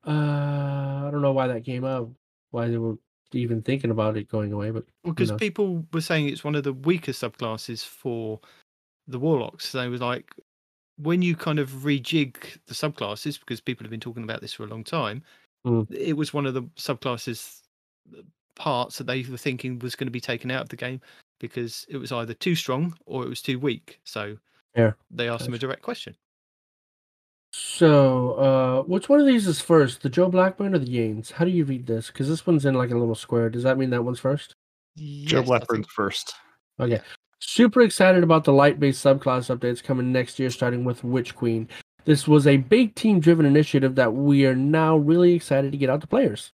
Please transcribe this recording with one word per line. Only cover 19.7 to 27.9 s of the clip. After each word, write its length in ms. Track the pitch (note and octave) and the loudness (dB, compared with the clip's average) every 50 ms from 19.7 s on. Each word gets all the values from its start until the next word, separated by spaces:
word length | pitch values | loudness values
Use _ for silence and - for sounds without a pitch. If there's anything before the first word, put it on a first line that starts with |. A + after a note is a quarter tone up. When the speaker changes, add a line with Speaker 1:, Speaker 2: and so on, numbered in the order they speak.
| B2+ A#2+ | -10 -8
Speaker 2:
was 160 | A#2+ B2+ - | -10 -10 -8
gonna 160 | - C3+ C3 | -8 -8 -8
be 100 | A#2+ B2 | -8 -10
taken 280 | - - B2 A#2+ - B2+ | -8 -6 -8 -6 -6 -6
out 100 | B2+ C3 | -6 -6
of 80 | C3 - | -8 -10
the 60 | - | -12
game 240 | A#2 B2 B2 B2+ C3 _ _ _ _ _ _ _ _ | -10 -10 -10 -10 -12 _ _ _ _ _ _ _ _
because 460 | - A#2 - B2+ A#2+ A2+ - - - _ | -16 -12 -8 -8 -8 -8 -10 -14 -16 _
it 80 | E3 | -14
was 140 | C3+ B2+ - | -12 -10 -8
either 220 | C3 A#2+ A#2 A2+ A2+ | -8 -8 -8 -8 -10
too 220 | _ - F3+ F3 | _ -2 -2 -2
strong 400 | E3 - - B2+ C3+ D#3+ F3 D#3+ _ _ | -2 -2 -4 -4 -2 -2 -4 -6 _ _
or 200 | - - C3 B2 | -10 -10 -8 -8
it 40 | B2 | -8
was 120 | B2 - | -10 -10
too 180 | - - C3+ B2 | -6 -6 -6 -4
weak. 400 | C#3 C#3+ A#2 A2 _ - - _ _ | -2 -4 -4 -4 _ -20 -20 _ _
So 320 | - - A2 G#2 G#2 G#2+ G#2+ _ _ _ _ _ _ _ | -12 -10 -10 -10 -10 -12 -16 _ _ _ _ _ _ _
Speaker 1:
Yeah. 180 | A#2+ A#2 A2 G#2+ _ _ _ | 2 2 2 2 _ _ _
Speaker 2:
they 160 | - D#3+ A#2+ | -8 -6 -4
asked 180 | A#2+ A#2 A#2 - | -4 -4 -6 -6
them 80 | C3 B2 | -8 -8
a 40 | |
Speaker 1:
Gotcha. 100 | A2+ C3 | -6 -6
Speaker 2:
direct 140 | C3 C3+ - | -8 -8 -8
question. 340 | _ - A#3+ - - - - _ _ _ _ _ _ _ _ _ _ _ _ _ _ _ _ _ _ _ _ _ _ _ _ _ _ _ | _ -10 -10 -10 -12 -18 -18 _ _ _ _ _ _ _ _ _ _ _ _ _ _ _ _ _ _ _ _ _ _ _ _ _ _ _
Speaker 1:
So, 840 | - - - - - - F3 D#3+ | -16 -14 -14 -12 0 4 6 8